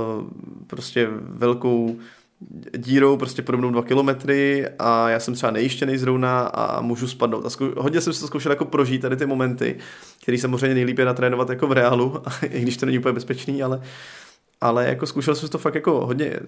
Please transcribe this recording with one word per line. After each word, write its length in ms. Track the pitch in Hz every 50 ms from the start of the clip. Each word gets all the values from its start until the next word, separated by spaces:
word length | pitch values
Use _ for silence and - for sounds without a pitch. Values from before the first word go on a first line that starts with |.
| 113 113 110 107 - - - - - - - - -
prostě 420 | - - - 123 - - 123 117 110 110 107
velkou 760 | - - - 117 120 120 120 123 123 127 123 120 117 117 117 117 - - - - _ _ _ - - - - - - - -
dírou, 400 | - 117 120 131 139 139 139 143
prostě 260 | 139 135 127 - - 123
pode 160 | - 127 123
mnou 120 | 127 123
dva 120 | 120 120 117
kilometry 840 | - 131 139 139 139 135 131 - 139 139 139 139 139 139 139 135 - - -
a 300 | - 117 117 113 117 113
já 120 | 113 117
jsem 140 | 117 - 123
třeba 180 | 127 - 117 107
nejištěnej 460 | 110 120 131 127 - 147 135 131 131
zrovna 420 | 127 127 127 127 127 127 127 127
a 400 | 120 - - - 113 107 123 123
můžu 280 | 120 117 117 120 131 127
spadnout. 380 | 127 - 120 117 113 110 110
A 40 | 120
zkou-, 220 | - - 135 135 -
hodně 240 | - 131 143 160 170
jsem 120 | - 165 151
si 80 | -
to 60 | 151
zkoušel 260 | 143 - 147 131 156 143
jako 120 | 143 151
prožít 380 | 143 - 143 139 127 131 131 131
tady 140 | 131 131
ty 100 | 131 151
momenty, 520 | 139 135 131 127 127 127 123 117 120 131 - - - - - - - - - -
který 160 | - 123 123
samozřejmě 360 | 127 127 127 123 135 131 131
nejlíp 240 | 127 123 123 127 131
je 60 | 131
natrénovat 460 | 127 127 127 127 127 123 123 127 123
jako 160 | 127 127 151
v 60 | 139 131
reálu, 500 | 127 120 123 127 123 123 131 143 160 - 135 127
<laughs> 100 | - -
i 180 | 139 131 131
když 160 | 120 123 123
to 100 | - -
není 120 | 131 131 123
úplně 140 | 127 135 117
bezpečný, 500 | 117 117 - 123 127 - - 139 139 135
ale, 200 | 127 131 131 131 - - - - - - - - - - _ _ _ _ -
ale 280 | - 120 117 123 123 127
jako 180 | 127 127 143
zkoušel 280 | 147 - 147 135 156 147
jsem 140 | - 160 147
to 100 | - 156
fakt 160 | - 156 143
jako 320 | 156 151 175 156 127 -
hodně, 340 | 123 123 135 151 - - - -